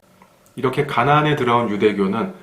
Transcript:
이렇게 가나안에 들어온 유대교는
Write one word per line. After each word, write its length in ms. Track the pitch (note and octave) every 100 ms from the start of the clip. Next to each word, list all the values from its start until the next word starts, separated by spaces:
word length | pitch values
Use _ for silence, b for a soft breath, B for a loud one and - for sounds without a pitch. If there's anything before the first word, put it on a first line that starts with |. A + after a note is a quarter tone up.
| _ _ _ _ _ -
이렇게 300 | C3 C#3+ C#3
가나안에 500 | - C3+ D3+ D3+ C#3+
들어온 340 | B2 A#2+ A2+
유대교는 640 | G2+ G#2+ G2 G2 A2+ F#2+ B